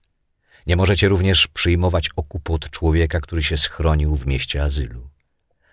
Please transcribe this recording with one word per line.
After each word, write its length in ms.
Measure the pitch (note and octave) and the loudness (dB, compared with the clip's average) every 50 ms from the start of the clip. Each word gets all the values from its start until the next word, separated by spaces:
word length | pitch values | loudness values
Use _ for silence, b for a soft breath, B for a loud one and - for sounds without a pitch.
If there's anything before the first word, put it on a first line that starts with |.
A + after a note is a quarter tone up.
| _ _ _ _ _ _ _ b b b b b b | _ _ _ _ _ _ _ b b b b b b
Nie 100 | - F2+ | 0 2
możecie 320 | F2 F#2+ F#2 G2+ F2 G#2 F#2+ | 4 4 4 4 4 4 4
również 380 | G2 F2+ F#2 G2 F#2+ - - | 4 4 4 2 2 2 2
przyjmować 640 | - - - - F2 F2 E2+ F2+ F2+ F2 E2+ E2 - - | 0 -2 -2 0 0 2 2 2 2 0 0 -2 -2 -6
okupu 380 | - - - - D#2+ - - E2 | -8 -8 -8 -10 -10 -6 -4 -4
od 160 | D#2 - - | -4 -4 -8
człowieka, 500 | - - E2+ D#2+ D#2 E2 E2 D#2+ - E2+ | -8 -2 0 2 2 2 2 0 -2 -4
który 220 | D#2 - F2 D#2+ | -6 -4 -4 -4
się 140 | D#2 - D#2+ | -2 -2 0
schronił 600 | D2+ - - - - D#2+ D#2+ D#2 D2+ D2 D2+ D2+ | 0 0 -2 -2 -2 0 0 2 2 2 0 0
w 100 | C#2 B1+ | -2 -2
mieście 360 | C2+ C2+ B1+ - - - C#2+ | -2 -2 -2 -4 -4 -4 -2
azylu. 480 | C#2+ D2 C#2+ D2 B1+ A#1+ A#1 A#1+ B1+ - - _ _ _ _ _ _ _ _ _ _ _ | -2 -2 -2 -2 -4 -6 -8 -14 -16 -18 -20 _ _ _ _ _ _ _ _ _ _ _